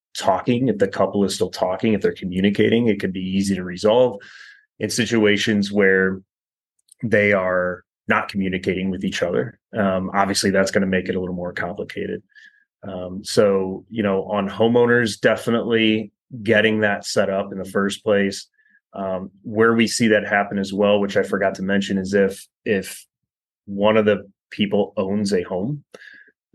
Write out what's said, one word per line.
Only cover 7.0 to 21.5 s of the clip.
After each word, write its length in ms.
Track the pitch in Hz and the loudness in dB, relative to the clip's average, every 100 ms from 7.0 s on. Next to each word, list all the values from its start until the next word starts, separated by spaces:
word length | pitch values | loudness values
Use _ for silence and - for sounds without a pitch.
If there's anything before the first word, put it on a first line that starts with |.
they 300 | 117 104 104 | -2 2 4
are 500 | 101 92 92 90 90 _ _ - | 2 0 0 -2 -6 _ _ -2
not 200 | 107 - | -2 -2
communicating 640 | 101 95 92 101 90 95 | -4 -4 -4 -4 -2 -4
with 140 | 92 | -4
each 180 | 95 - | -4 -4
other, 360 | 87 92 120 - _ 113 | -2 -2 -4 -8 _ -2
um, 340 | 98 92 92 | 0 0 -2
obviously 380 | 98 98 98 98 | 0 0 0 0
that's 200 | 95 95 | 2 0
gonna 160 | 104 95 | 0 0
make 220 | 92 90 | -2 -2
it 80 | 95 | -4
a 40 | |
little 140 | 90 | -4
more 180 | 90 90 | -6 -8
complicated. 680 | - 90 101 - - 95 95 _ - - _ _ _ 95 | -8 -8 -8 -10 -8 -8 -10 _ -20 -20 _ _ _ -14
Um, 380 | 92 90 92 | -10 -10 -10
so, 600 | - - 104 98 95 95 - | -6 2 2 2 -2 -6 -10
you 140 | 113 | -2
know, 220 | 101 95 | 0 0
on 240 | 92 104 98 | 0 -2 -2
homeowners, 720 | 104 117 120 120 120 113 98 | 0 2 4 4 4 2 0
definitely 920 | 123 110 - 117 104 113 110 107 104 _ _ 123 | 0 0 0 -2 0 2 2 2 -2 _ _ -10
getting 380 | 104 107 110 107 | 0 4 4 2
that 260 | 107 98 - | 0 -2 -4
set 240 | 117 98 | 0 0
up 220 | 95 98 | 0 -4
in 60 | 98 | -8
the 60 | |
first 400 | 95 101 98 - | -6 -2 -2 -2
place. 420 | 110 101 98 - - _ _ _ _ | 0 2 2 -4 -14 _ _ _ _
Um, 380 | 98 95 92 98 _ | -10 -6 -6 -8 _
where 320 | - 107 113 | -6 2 4
we 120 | 113 110 | 4 2
see 220 | - 117 | 2 4
that 180 | 104 98 | 4 4
happen 320 | 104 101 101 | 0 0 -2
as 140 | 98 | -4
well, 280 | 98 101 104 | 2 4 4
which 180 | 101 101 | 2 0
I 40 | |
forgot 320 | 95 101 98 | 0 0 0